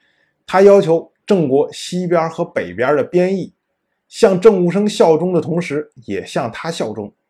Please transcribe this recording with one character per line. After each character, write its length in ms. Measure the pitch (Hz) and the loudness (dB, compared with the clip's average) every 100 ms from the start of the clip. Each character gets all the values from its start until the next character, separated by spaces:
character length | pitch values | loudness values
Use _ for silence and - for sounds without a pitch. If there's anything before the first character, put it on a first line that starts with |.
| _ _ _ _ - | _ _ _ _ -2
他 160 | 185 | 2
要 180 | 202 202 | 6 6
求 320 | 156 165 156 _ - | 4 0 -2 _ -2
郑 200 | 196 143 | 0 2
国 200 | 135 151 | 0 -2
西 360 | - - 180 180 | -6 -8 -6 -2
边 240 | 170 160 | -2 -2
和 160 | - 170 | -6 -6
北 260 | - 87 | -6 -8
边 240 | 90 131 147 | -4 -2 0
的 80 | |
边 320 | - 175 180 190 | 0 0 0 -2
邑 160 | - _ _ _ _ _ _ | -6 _ _ _ _ _ _
向 320 | - 208 180 | 0 2 6
郑 240 | 220 190 | 4 4
武 60 | 175 | 0
生 180 | 190 208 | 0 -2
效 300 | 208 185 156 | 2 2 4
忠 160 | 180 | 2
的 60 | 175 | -2
同 180 | 160 165 | -2 -4
时， 320 | 170 147 151 _ 107 | -4 -6 -8 _ -8
也 180 | 95 | -8
向 260 | 95 165 120 | -6 -6 -6
他 200 | 101 165 | -8 -10
效 240 | 170 113 | -6 -6
忠。 200 | 107 101 _ | -6 -12 _